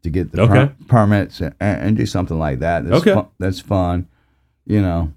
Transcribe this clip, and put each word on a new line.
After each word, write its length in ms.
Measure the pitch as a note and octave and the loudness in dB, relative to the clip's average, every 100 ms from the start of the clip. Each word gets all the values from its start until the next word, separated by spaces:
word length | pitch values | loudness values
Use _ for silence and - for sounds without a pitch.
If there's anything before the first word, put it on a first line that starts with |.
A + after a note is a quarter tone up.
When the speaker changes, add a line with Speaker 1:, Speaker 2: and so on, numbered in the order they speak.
Speaker 1:
to 60 | E2+ | -6
get 220 | E2+ E2 | -4 -4
the 140 | - A2+ | 0 4
per-, 100 | C3 | 4
Speaker 2:
Okay. 160 | C#3 - - | 2 -2 0
Speaker 1:
permits 540 | B2 G#2 G#2 - - | 2 4 2 0 -6
and, 120 | D#2 - | -10 -4
and 380 | G2+ E2 F2 A2 | -4 -2 -2 -2
do 80 | A2 | -2
something 320 | F#2+ F2 E2 | -4 -4 -2
like 220 | D#2 C2 | -2 -2
that. 260 | D#2+ E2+ C2 | -2 -2 0
That's 160 | B2 | 2
Speaker 2:
Okay. 120 | E3+ | 2
Speaker 1:
fu-, 140 | F#3 - - | 0 -2 -6
that's 200 | F#2+ F#2 | -6 -6
fun, 460 | - G2 F2 F2+ F2+ _ _ _ _ _ - | -2 -2 0 -2 -6 _ _ _ _ _ -2
you 160 | G#2 | 0
know. 300 | F#2+ E2+ E2 | 0 0 -4